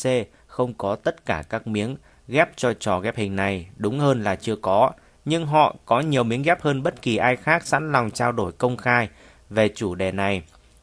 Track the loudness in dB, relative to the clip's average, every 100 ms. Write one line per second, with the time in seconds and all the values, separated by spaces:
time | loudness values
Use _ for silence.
0 | -2 -2 -2 _ _ -4 -4 -2 -4 -2
1 | -4 -6 -4 -4 -4 -8 -4 -2 -2 -6
2 | -14 _ -4 0 0 0 -2 -2 0 0
3 | -2 -4 -4 -2 -2 -2 -8 -6 -4 0
4 | 2 2 0 -2 -4 -4 2 4 4 0
5 | -16 _ -4 -2 2 4 4 2 0 0
6 | 2 2 2 0 0 0 0 0 -2 -4
7 | -2 2 2 0 0 0 0 -2 0 0
8 | 0 0 -2 0 -4 -2 -2 -2 0 2
9 | 0 -8 -20 -20 _ 2 2 0 -4 -2
10 | -4 -2 -2 -2 -6 -18 _ _